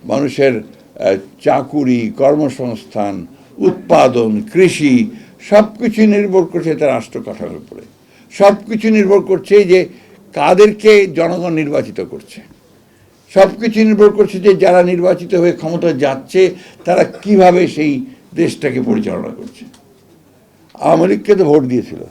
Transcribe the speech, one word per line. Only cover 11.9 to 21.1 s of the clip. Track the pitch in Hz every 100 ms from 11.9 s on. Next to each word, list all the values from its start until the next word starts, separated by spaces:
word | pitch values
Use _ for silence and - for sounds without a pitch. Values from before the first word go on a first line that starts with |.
| 92
করছে। | 87 71 - - - _ _ _ _ _ _ _ _
সবকিছু | 190 190 - 233 214
নির্ভর | 220 208 208
করছে | 202 202 185
যে | 202
যারা | 185 185 180
নির্বাচিত | 180 175 180 180 175
হয়ে | 180 175
ক্ষমতা | 160 160 170 165
যাচ্ছে, | 135 135 135 - 185 180 - - -
তারা | - 185
কিভাবে | 165 - 202 202 180 180 160
সেই | 147 151 135 127 - _
দেশটাকে | 147 156 - 143 127
পরিচালনা | 113 110 101 90 -
করছে। | - - - - _ _ _ _ _ _ _ _ _ _
আওয়ামী | - 143 160
লীগকে | 180